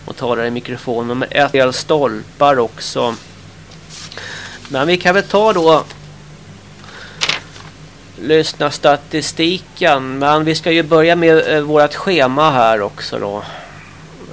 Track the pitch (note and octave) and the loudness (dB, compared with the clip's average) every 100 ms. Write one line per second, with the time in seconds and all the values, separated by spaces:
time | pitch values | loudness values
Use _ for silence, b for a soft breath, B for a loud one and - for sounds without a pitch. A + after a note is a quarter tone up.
0 | - - B2 A#2 A#2 A#2+ A#2+ B2 - A#2 | -14 -6 -4 -2 -2 -6 -10 -10 -6 -4
1 | A#2+ B2 C3+ - C#3 C3+ B2+ B2 - D#3 | -4 -6 -2 0 2 2 0 -2 -2 0
2 | C3 G#2+ - - C#3+ C3+ A2+ - - C3+ | 0 -4 -12 0 2 2 0 -4 -8 -4
3 | B2 A2+ - - - - - - - - | -4 -6 -14 -20 -20 -20 -20 -20 -20 -18
4 | - B B B B B - C3+ D3+ F3 | -16 B B B B B -8 -4 0 0
5 | F3+ F#3+ F#3+ G3 A3 F#3 D#3+ D3+ - - | 2 0 2 2 2 4 4 4 0 -16
6 | - - - - - - - - B B | -20 -20 -20 -20 -20 -20 -20 -20 B B
7 | B B B - - - - - - - | B B B -6 -10 -20 -20 -20 -20 -20
8 | - - B2 D#3 D3+ - D3 - D#3 C#3+ | -20 -10 2 2 2 -4 -4 2 2 2
9 | - D#3 D3+ - E3 F#3 - - F3 C#3 | -2 -6 -6 -2 -2 -2 -8 -2 2 2
10 | C3 C3+ C#3+ D3+ D#3 D#3 F3+ E3 D#3 D#3+ | -2 -2 2 2 2 0 0 0 4 4
11 | D#3+ E3+ E3 D#3+ - D#3 D3 D3+ D3 - | 4 4 6 4 4 -2 2 2 2 0
12 | - E3+ C3 C3+ D#3 C3 A2+ A2 G2+ - | -2 2 2 2 2 4 4 2 -2 -8
13 | - A2+ G2+ G#2 B B B B B B | -10 -8 -6 -8 B B B B B B
14 | B - - | B -20 -18